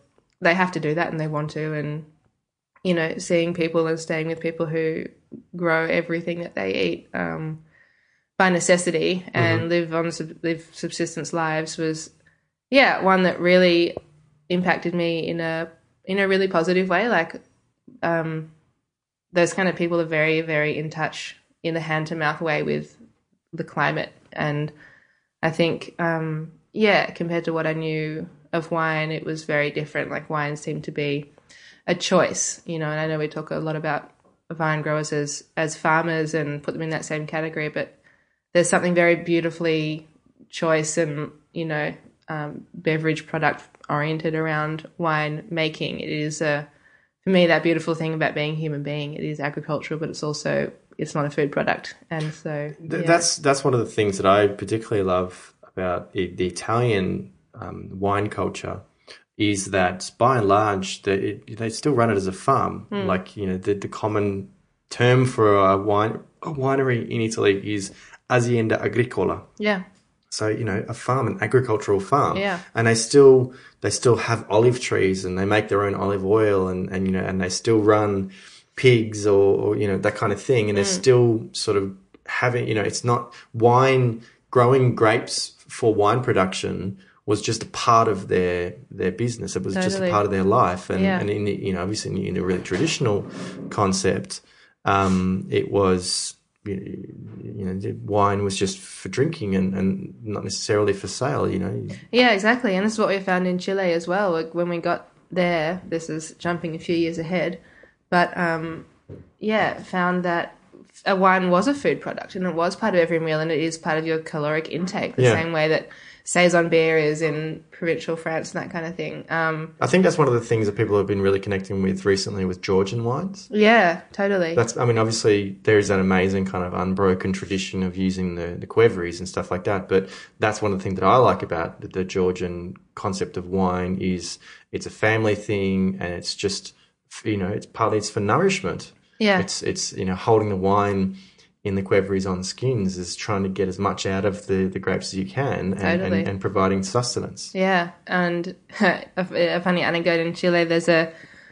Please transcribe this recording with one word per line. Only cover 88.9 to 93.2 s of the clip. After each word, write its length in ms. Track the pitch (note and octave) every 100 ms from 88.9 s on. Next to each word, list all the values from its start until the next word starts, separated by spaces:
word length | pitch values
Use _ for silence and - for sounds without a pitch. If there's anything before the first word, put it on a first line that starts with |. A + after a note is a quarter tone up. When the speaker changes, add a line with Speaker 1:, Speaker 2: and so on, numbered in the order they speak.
Speaker 2:
their 200 | G2 F#2+
business. 440 | F#2+ A#2+ A2 F#2+ F#2+
It 80 |
was 100 | F#2+
just 140 | F#2+ F#2
a 40 |
Speaker 1:
Totally. 180 | F#2+ F3+
Speaker 2:
part 140 | G#2 G#2
of 60 |
their 120 | F#2+
life. 460 | F#2+ A#2 F#2 F#2 -
And, 100 | F#2
Speaker 1:
Yeah. 180 | G2 F#2+
Speaker 2:
and 100 | G2+
in, 180 | G#2 G2+
you 260 | F#2+ G2+
know, 80 | F#2
obviously 300 | F2+ G#2+ G#2
in, 60 | G2
in 200 | G2 F#2
a 60 | F2+
really 160 | F2+
traditional 640 | F#2 F#2 D#3 - A#2+ G2+